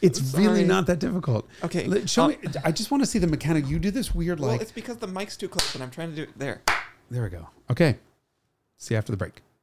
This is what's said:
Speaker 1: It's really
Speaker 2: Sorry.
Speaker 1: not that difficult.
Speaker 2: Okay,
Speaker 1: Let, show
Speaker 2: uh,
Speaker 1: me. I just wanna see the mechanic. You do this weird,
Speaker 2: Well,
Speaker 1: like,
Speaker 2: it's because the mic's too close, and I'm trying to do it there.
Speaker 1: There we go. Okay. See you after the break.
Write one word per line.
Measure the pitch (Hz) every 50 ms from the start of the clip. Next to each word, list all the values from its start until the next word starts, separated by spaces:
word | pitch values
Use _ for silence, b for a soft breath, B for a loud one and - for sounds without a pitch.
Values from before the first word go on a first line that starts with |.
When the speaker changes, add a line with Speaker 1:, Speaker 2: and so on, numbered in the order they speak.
| -
Speaker 1:
It's | 185 - - 135 131 131
really | 156 202 214 214 208
Speaker 2:
Sorry. | 190
Speaker 1:
not | 180 185 190 180
that | 139 180 165
difficult. | 190 - - 180 - - 120 107 - - B B -
Speaker 2:
Okay, | 170 170 175 - -
Speaker 1:
Let, | 180 208 226 180
show | - 233 247
Speaker 2:
uh, | 294
Speaker 1:
me. | 294 - - - - 151 139
I | 160
just | 160 - 226 -
wanna | 285 277 277 -
see | - 226
the | 175
mechanic. | 170 156 139 - 147 165 156 143 131
You | 147 165
do | 160 202
this | 196 269 226 - -
weird, | 170 170 170 180 160
Speaker 2:
Well, | 143 -
Speaker 1:
like, | 226 -
Speaker 2:
it's | 220 220
because | - 247 214 - 240 226
the | 226 196
mic's | 185 190 202 202 -
too | - - 180
close, | - 180 160 - -
and | 139 131
I'm | 127
trying | 123 - 165 165
to | 160
do | 151
it | 156 - - 101
there. | 135 139 110 - - - - - - - - _ _ _
Speaker 1:
There | 123 123 117
we | 101
go. | 87 87 80 - _ _ _ _
Okay. | 127 - 175 156 123 - _ _ _ _ _ _ _ _ _ _ _ _ _ _ _ _
See | - - 117
you | 110
after | 107 -
the | 113 95
break. | - - - - - _ _ _